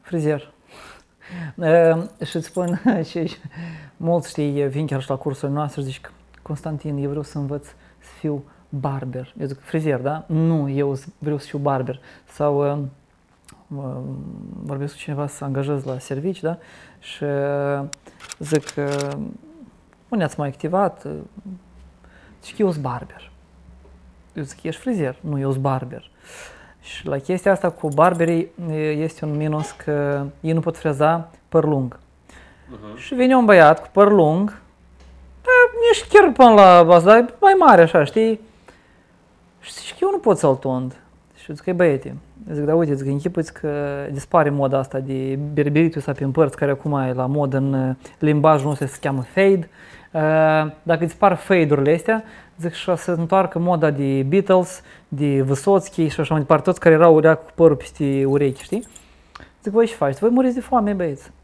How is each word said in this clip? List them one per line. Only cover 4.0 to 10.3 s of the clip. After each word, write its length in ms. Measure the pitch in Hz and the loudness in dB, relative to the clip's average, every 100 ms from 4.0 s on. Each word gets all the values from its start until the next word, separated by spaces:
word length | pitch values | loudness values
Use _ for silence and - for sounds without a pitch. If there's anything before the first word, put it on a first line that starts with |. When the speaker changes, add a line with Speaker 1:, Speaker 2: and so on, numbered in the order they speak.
| 165 170 139 | -2 -2 -4
Speaker 1:
știi, 380 | - 147 143 143 | -6 -4 -4 -4
vin 180 | 139 156 | -4 -6
chiar 160 | 139 | -6
și 80 | 131 | -6
la 60 | 135 | -8
cursurile 420 | 147 131 143 143 | -6 -8 -6 -6
noastre 240 | 147 147 | -6 -8
și 60 | 135 | -10
zic: 240 | 135 - _ _ _ | -12 -20 _ _ _
„Constantin, 560 | - 151 160 151 151 143 | -14 -12 -10 -10 -8 -8
eu 120 | 139 | -6
vreau 140 | 143 | -8
să 140 | 143 147 | -10 -10
învăț 280 | 139 147 - _ _ _ | -8 -10 -12 _ _ _
să 120 | _ - | _ -10
fiu 240 | 156 143 143 _ _ | -8 -8 -12 _ _
barber.” 640 | 139 143 135 131 123 131 - | -8 -8 -8 -10 -12 -14 -12
Eu 60 | 139 | -12
zic: 140 | 135 | -12
„Frizer, 400 | - 165 156 127 | -8 -6 -4 -4
da?” 240 | 131 156 | -6 -8
„Nu, 420 | - | -6